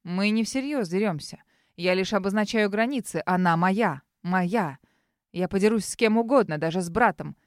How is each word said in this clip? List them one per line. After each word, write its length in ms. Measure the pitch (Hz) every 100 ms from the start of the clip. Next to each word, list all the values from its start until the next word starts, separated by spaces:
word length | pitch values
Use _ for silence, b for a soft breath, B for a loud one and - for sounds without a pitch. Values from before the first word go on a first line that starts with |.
Мы 260 | 160 180 208
не 120 | 220
всерьёз 460 | 214 269 269 294 180
дерёмся. 480 | 185 214 151 - - _ _ _ -
Я 140 | 175 185
лишь 180 | 185
обозначаю 560 | 208 190 208 208 226 208
границы. 540 | 208 233 277 - 160 -
Она 320 | 180 180 165
моя. 440 | 180 190 208 139 - _
Моя. 560 | 175 185 175 226 165 135 _ _ _ _ _
Я 160 | 175 180
подерусь 380 | 196 208 226 -
с 100 | -
кем 220 | 220 220
угодно, 400 | 226 277 196 151
даже 220 | 160 180
с 80 | 170
братом. 440 | 180 233 170 151 -